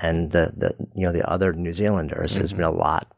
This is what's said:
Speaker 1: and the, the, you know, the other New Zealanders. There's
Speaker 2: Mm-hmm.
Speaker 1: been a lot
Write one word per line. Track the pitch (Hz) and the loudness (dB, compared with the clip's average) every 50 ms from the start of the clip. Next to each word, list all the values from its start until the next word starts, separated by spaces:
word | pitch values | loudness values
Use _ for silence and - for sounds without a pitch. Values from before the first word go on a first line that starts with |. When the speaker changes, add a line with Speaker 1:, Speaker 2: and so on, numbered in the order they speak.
Speaker 1:
and | - 82 82 82 85 78 | 0 0 2 2 0 2
the, | 82 85 80 - - | 4 4 4 2 0
the, | - - - - - - - - | -2 -2 -2 -2 -4 -8 -8 -4
you | 95 92 | -2 0
know, | 87 85 | 0 0
the | 85 - - | 0 0 0
other | 85 90 95 92 80 | 0 0 2 0 0
New | 82 85 85 | -2 -4 -4
Zealanders. | 85 90 104 104 104 90 78 73 - - 87 - 98 | -2 0 0 2 2 0 0 -2 -4 -4 -4 -2 -2
There's | 98 95 87 | -2 -2 -2
Speaker 2:
Mm-hmm. | 98 | -2
Speaker 1:
been | 90 85 | 0 0
a | 82 | 0
lot | 82 85 82 76 80 82 - - _ | 2 2 0 0 0 -2 -2 -6 _